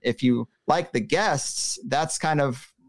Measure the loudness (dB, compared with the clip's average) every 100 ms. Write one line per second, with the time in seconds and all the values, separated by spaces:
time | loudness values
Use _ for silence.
0 | -4 0 2 2 -2 _ 0 0 0 -4
1 | 0 2 2 0 -4 -6 -6 -6 -2 -2
2 | -2 -2 0 2 0 -2 -12 _